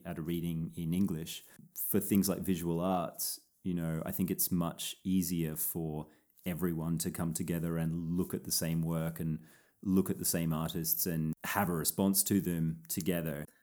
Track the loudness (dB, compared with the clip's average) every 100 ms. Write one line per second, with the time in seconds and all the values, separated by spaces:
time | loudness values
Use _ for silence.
0 | -6 -6 -2 -2 0 -2 -4 -4 -2 2
1 | 2 0 -6 -10 -14 -20 -16 -8 -2 0
2 | 4 4 4 2 0 0 0 0 2 0
3 | -2 -4 -6 -6 -12 _ -4 -2 0 -2
4 | -4 -2 0 0 2 2 0 -2 -8 -6
5 | 0 2 2 0 -2 -2 -4 -2 -4 -4
6 | -8 -14 _ -12 -6 -2 0 0 0 0
7 | -2 -2 -2 -2 -2 0 0 0 0 -2
8 | 0 0 0 -2 -4 -2 0 0 0 0
9 | -2 -2 -2 -4 -6 -20 _ _ 2 4
10 | 4 0 0 2 2 2 0 -2 -2 0
11 | 0 0 0 -2 -2 0 2 2 0 4
12 | 4 4 4 4 4 2 0 -2 -6 -4
13 | 0 0 -2 -4 -8 -14